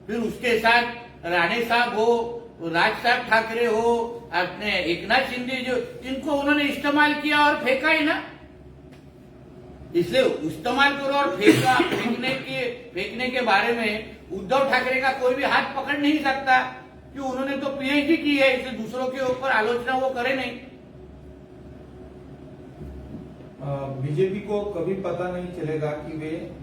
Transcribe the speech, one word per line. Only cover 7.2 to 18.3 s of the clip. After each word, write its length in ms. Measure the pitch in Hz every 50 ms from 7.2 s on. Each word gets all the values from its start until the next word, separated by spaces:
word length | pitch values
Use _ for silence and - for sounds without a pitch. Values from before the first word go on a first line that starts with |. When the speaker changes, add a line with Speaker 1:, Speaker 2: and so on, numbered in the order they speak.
| 294 302 302 294
Speaker 1:
और 160 | 294 294 -
फेंका 340 | - 233 247 269 269 294 320
ही 160 | 311 320 294
ना। 180 | 311 - - - - - - - - - - - - - - - - - - - - - - - - - - - - - - - - - - - - -
इसलिए 260 | 170 170 - 220 262 240
इस्तेमाल 760 | - - - 151 160 - - - 240 247 277 277 277 285
करो 160 | 277 277 269 277
और 240 | 285 277 - -
फेंका, 380 | 185 208 - - - - 254 254
<coughs> 60 | 247
फेंकने 480 | 349 - - 202 - 233 233 247 254 262
के, 320 | 262 - - 262 262 262 247 240
फेंकने 600 | - - - - - 175 208 208 226 233 254 254
के 120 | 254 254
बारे 320 | 233 220 196 202 220 240 233
में 440 | 233 220 214 208 214 - - - - - - 175
उद्धव 360 | 196 190 180 254 277 269 -
ठाकरे 320 | 247 254 247 254 262 254
का 100 | 269 262
कोई 240 | 262 - 254 247 262
भी 80 | 285 262
हाथ 400 | 220 233 262 - - 277 269 269
पकड़ 140 | 277 285
नहीं 220 | 294 285 285 311 302
सकता, 600 | 277 269 262 277 - 262 254 254 247 - - - - - - - - - -
क्यों 140 | 277 269
उन्होंने 300 | 262 262 262 269 285 269
तो 100 | - 285
पीएचडी 500 | 269 - - 262 269 294 294 277 - 330
की 200 | - 277 294